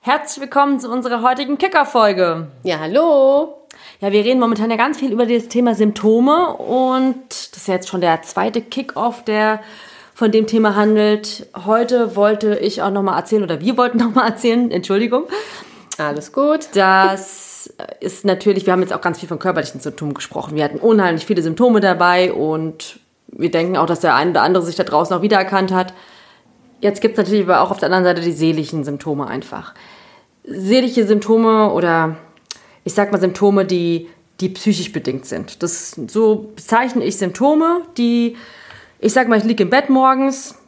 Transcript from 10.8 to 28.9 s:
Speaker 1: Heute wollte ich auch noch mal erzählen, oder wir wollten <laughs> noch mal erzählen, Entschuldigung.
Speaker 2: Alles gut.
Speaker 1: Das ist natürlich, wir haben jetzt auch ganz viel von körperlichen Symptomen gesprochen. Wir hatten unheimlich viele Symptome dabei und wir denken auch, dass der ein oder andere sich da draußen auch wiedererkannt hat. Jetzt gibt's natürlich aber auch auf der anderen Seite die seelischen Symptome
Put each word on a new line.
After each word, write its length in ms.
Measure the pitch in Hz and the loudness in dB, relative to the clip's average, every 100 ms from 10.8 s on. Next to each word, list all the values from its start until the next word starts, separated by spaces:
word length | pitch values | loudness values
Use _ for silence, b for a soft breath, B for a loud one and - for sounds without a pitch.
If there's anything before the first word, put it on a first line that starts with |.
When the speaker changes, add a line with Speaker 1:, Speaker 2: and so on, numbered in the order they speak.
| 214 214 214 214 208 - - - 185 | 2 4 4 0 -4 -14 -16 -12 0
Speaker 1:
Heute 500 | 220 240 247 220 185 | 0 2 0 0 2
wollte 400 | 208 214 214 208 | 2 2 0 0
ich 240 | 208 202 | -2 -2
auch 80 | 196 | -2
noch 120 | 196 | 0
mal 140 | 196 160 | 0 -2
erzählen, 280 | - 214 | 0 -2
oder 160 | 185 156 | 0 -2
wir 160 | 180 247 | -2 0
wollten 220 | 247 240 | 0 2
<laughs> 40 | |
noch 80 | 233 | 2
mal 140 | 254 233 | 2 0
erzählen, 460 | 226 240 233 240 | 0 0 2 0
Entschuldigung. 520 | 180 175 196 233 247 330 403 440 B B B B - | -2 0 0 2 -2 -4 -10 -10 B B B B -6
Speaker 2:
Alles 340 | 151 147 147 | -4 -6 -6
gut. 360 | - 285 311 311 | -2 0 0 -2
Speaker 1:
Das 1000 | 196 190 190 190 190 190 - - - - - - - | 2 4 6 4 0 -6 -8 -8 -10 -12 -16 -18 -10
ist 240 | - - | -8 -4
natürlich, 420 | 202 185 208 190 190 | -2 0 0 0 2
wir 60 | |
haben 80 | 180 | 2
jetzt 100 | 185 | 2
auch 100 | 175 | -2
ganz 180 | 180 160 | -4 -4
viel 80 | 175 | -8
von 100 | 170 | -6
körperlichen 420 | 190 165 143 135 | -2 -2 -4 -8
Symptomen 340 | 147 - 151 | -12 -8 -8
gesprochen. 420 | 135 - 165 - 151 | -8 -10 -10 -6 -4
Wir 80 | |
hatten 140 | 147 147 | -4 0
unheimlich 480 | 226 220 185 160 - | 2 4 4 0 -2
viele 160 | 190 | -2
Symptome 360 | 165 160 247 220 | -2 2 4 4
dabei 540 | 196 175 175 180 185 | 4 2 2 4 2
und 680 | - 156 156 160 156 - - _ _ - | 0 -2 -2 -6 -10 -16 -18 _ _ -20
wir 240 | - 165 | -6 -2
denken 240 | 165 170 175 | 0 0 0
auch, 100 | 160 | 0
dass 140 | 170 | 0
der 160 | 170 127 | 2 2
ein 140 | 160 | 2
oder 120 | 165 | 2
andere 220 | 131 185 | 2 2
sich 100 | 170 | 0
da 80 | 165 | -4
draußen 340 | 185 151 165 180 | -2 0 0 0
auch 60 | |
wiedererkannt 480 | 208 208 190 196 190 | 2 2 2 0 0
hat. 240 | 185 185 B B B B B B _ _ _ | 0 -2 B B B B B B _ _ _
Jetzt 200 | 208 202 | -2 0
gibt's 160 | 220 220 | -2 0
natürlich 260 | 180 208 | 0 0
aber 160 | 180 165 | 2 2
auch 100 | 185 | 2
auf 80 | 196 | 0
der 80 | 147 | 0
anderen 160 | 185 | 2
Seite 160 | 180 170 | 2 2
die 100 | 170 | -2
seelischen 500 | 147 160 160 151 160 | 0 0 0 -4 -6
Symptome 460 | 139 | -6